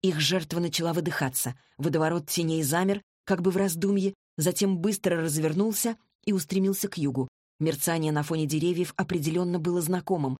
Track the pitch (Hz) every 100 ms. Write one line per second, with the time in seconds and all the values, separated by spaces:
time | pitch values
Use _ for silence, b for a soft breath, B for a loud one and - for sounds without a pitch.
0 | 190 156 147 185 160 165 175 156 165 165
1 | 170 151 135 131 - 120 b b 147 156
2 | 156 170 147 - 165 160 147 165 190 202
3 | - _ - 190 180 180 196 165 196 202
4 | 190 196 _ - 151 214 202 185 190 202
5 | 196 170 160 151 156 156 214 202 233 226
6 | _ _ - 196 151 196 190 196 202 -
7 | 143 131 127 _ _ _ 156 147 - 165
8 | 156 151 147 160 156 156 170 175 175 -
9 | 190 180 147 165 180 175 160 175 160 180
10 | 180 185 139 127